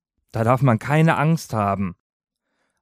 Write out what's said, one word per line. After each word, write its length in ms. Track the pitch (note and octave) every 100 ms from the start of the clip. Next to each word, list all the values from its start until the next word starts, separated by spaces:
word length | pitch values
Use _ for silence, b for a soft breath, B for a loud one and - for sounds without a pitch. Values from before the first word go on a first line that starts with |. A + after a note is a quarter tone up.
| _ _ _
Da 140 | A2+
darf 160 | A2+ B2+
man 180 | C3+ A2+
keine 380 | - D3+ D#3+ D#3+
Angst 380 | D3 E3 -
haben. 420 | A2+ G2+ G2 F#2+ F2+ _ _ _ _ _ _ _ _